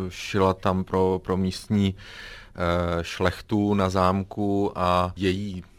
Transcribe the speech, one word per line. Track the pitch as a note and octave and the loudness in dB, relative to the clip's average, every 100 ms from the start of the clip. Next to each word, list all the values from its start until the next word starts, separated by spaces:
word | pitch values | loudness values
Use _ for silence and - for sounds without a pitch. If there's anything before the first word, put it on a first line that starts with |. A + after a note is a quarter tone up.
| F#2 | -6
šila | - - G#2 F#2+ | -8 -4 2 2
tam | F#2 G2+ F#2 | 2 0 -2
pro, | F#2 F#2 F#2 F#2 | 0 2 2 2
pro | - F#2+ | 0 0
místní, | F#2+ - - G#2+ G2 F#2+ - - - - - - | 0 -4 -2 2 2 0 -10 -18 -16 -18 -16 -4
eh, | F2 F2 F2 E2+ | 0 0 0 -2
šlechtu | E2 - F#2 - - G#2+ G2+ | -4 0 0 0 -2 0 2
na | G2+ F#2 | 2 2
zámku | F#2+ F#2 F#2+ F#2+ - G2+ G2+ G2+ - | 4 2 2 -2 -4 0 0 0 0
a | F2+ F2+ F2+ F2+ | 2 2 2 0
její, | F#2+ F#2+ G#2 F#2 F2 | -2 -2 -4 -10 -12